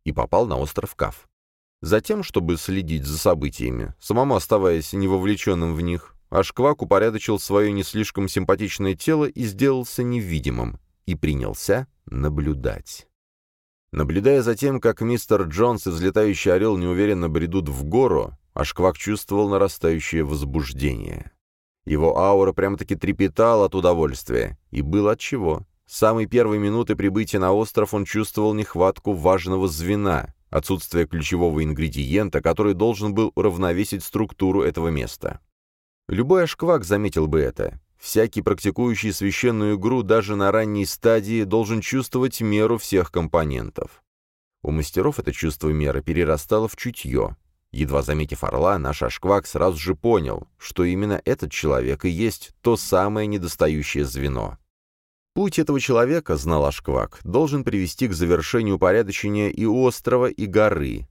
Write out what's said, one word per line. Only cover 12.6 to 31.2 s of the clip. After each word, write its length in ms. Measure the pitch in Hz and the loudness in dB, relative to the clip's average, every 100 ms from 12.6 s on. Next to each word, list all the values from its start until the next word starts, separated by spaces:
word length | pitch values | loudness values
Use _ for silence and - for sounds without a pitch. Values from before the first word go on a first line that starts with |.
| 62 50 - - - _ _ _ _ _ _ _ _ | -4 -6 -10 -20 -20 _ _ _ _ _ _ _ _
Наблюдая 500 | - 76 85 113 139 | -4 -2 2 4 4
за 140 | 117 113 | 2 0
тем, 240 | 139 131 | 0 0
как 220 | 117 107 | 0 0
мистер 420 | 113 120 - 104 | 0 -2 2 0
Джонс 440 | 85 76 120 113 95 | 2 2 2 2 -2
и 20 | |
взлетающий 640 | 82 92 107 107 92 98 | -2 0 2 2 2 2
орёл 240 | 90 110 95 | 4 4 2
неуверенно 500 | 87 90 104 95 85 | 0 2 2 2 0
бредут 400 | 78 82 95 76 | 0 0 -2 -2
в 160 | 67 | -4
гору, 540 | 73 110 127 78 - - _ | 0 4 4 4 0 -8 _
Ашквак 440 | - 76 - 92 85 | -6 -4 2 2 2
чувствовал 520 | - 104 - 101 104 | -2 -4 -2 0 2
нарастающее 760 | 98 98 - 82 82 - 80 | 2 2 2 0 0 -2 -2
возбуждение. 1080 | 73 73 71 78 67 67 71 58 50 50 50 - _ _ _ _ - | -2 -2 -2 -4 -4 -2 -4 -2 -6 -10 -14 -20 _ _ _ _ -4
Его 320 | 76 80 - | 0 2 4
аура 360 | 95 98 95 | 4 4 4
прямо-таки 420 | 92 98 98 - - | 2 0 -2 -4 -4
трепетала 720 | - 95 95 - 113 110 98 | -2 0 0 4 4 4 2
от 100 | 95 | 2
удовольствия, 840 | 87 85 76 64 - 60 50 - _ | 2 4 2 -2 -4 -4 -4 -8 _
и 120 | 60 | -6
было 320 | 71 98 104 | -2 2 2
отчего. 520 | 110 - 135 87 76 - _ _ | 0 -4 -4 -2 -4 -6 _ _
С 120 | - | 0
самой 300 | 110 113 110 | 2 4 2
первой 320 | 120 113 107 | 2 4 2
минуты 360 | 101 113 117 90 | 0 0 0 0
прибытия 440 | 98 98 107 101 | 0 0 0 0
на 120 | 92 | 4
остров 420 | 101 110 - 104 | 2 2 0 0
он 120 | 107 98 | 0 -2
чувствовал 480 | 104 107 - 107 | -4 -4 0 0
нехватку 580 | 104 104 82 92 - - | 0 -2 2 2 2 -2
важного 560 | 95 82 92 85 95 95 | 0 4 2 2 0 0
звена, 680 | 76 87 104 101 76 - - _ | -2 -2 0 0 0 -2 -12 _
отсутствие 580 | 71 - 95 - 85 78 | -4 -2 -4 -2 0 0
ключевого 540 | 85 | -2